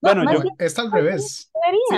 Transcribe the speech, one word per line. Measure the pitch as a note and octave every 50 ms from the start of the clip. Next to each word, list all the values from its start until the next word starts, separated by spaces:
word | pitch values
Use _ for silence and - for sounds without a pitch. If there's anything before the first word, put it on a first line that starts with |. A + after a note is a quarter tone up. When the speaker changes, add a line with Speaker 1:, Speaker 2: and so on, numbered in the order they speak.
Speaker 1:
No, | - -
Speaker 2:
Bueno, | G3+ F#3 E3
Speaker 1:
más | - -
Speaker 2:
yo | -
Speaker 1:
bien, | - F#4+ - -
Speaker 3:
Está | F3 D#3+ - A#3+
al | A#3 G#3+
Speaker 1:
más | - - D3
bien |
Speaker 3:
revés. | E3+ F#3+ - G#4 G#4 - - - _ -
Speaker 1:
debería, | - E4+ F4 F#4+ G#4+ B4+
Speaker 2:
Sí, | A#4 G4